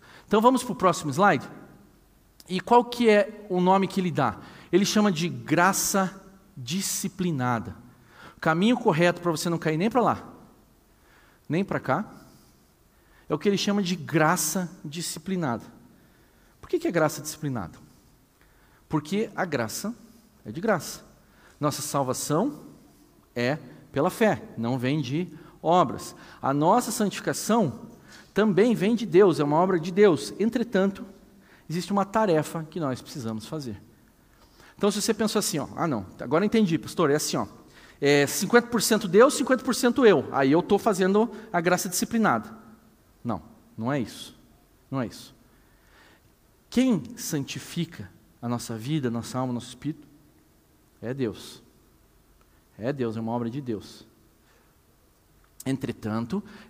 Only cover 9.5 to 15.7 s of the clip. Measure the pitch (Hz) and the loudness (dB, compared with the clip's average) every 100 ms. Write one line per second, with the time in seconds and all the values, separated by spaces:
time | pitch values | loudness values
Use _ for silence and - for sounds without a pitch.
9.5 | 165 160 156 214 247 180 107 - - - | -2 -2 0 0 2 2 0 -6 -20 -20
10.5 | _ _ _ _ _ _ _ _ _ - | _ _ _ _ _ _ _ _ _ -6
11.5 | 165 196 143 - 147 220 - - - _ | -4 -2 -4 -2 -2 -2 -14 -20 -20 _
12.5 | _ _ _ _ _ _ _ - 156 208 | _ _ _ _ _ _ _ -6 -2 0
13.5 | 196 - 202 175 175 131 160 156 180 - | 0 0 0 -2 -4 -2 2 4 2 -2
14.5 | 190 175 - 156 160 - 165 - 185 147 | -4 -6 -10 -14 -10 -10 -10 -6 -4 -2
15.5 | 113 - | -4 -8